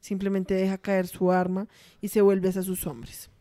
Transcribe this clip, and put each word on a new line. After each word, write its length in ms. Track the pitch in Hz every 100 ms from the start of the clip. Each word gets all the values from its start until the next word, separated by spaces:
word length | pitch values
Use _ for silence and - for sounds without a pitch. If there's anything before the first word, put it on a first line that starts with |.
Simplemente 540 | - 196 196 196 185
deja 240 | 190 190 190
caer 280 | - 190 180
su 240 | - 180
arma 340 | 185 180 185 208 _ - _
y 80 | 208
se 120 | 214
vuelve 260 | 202 196 185
hacia 120 | 185
sus 240 | 185 180 -
hombres. 440 | 127 117 - - _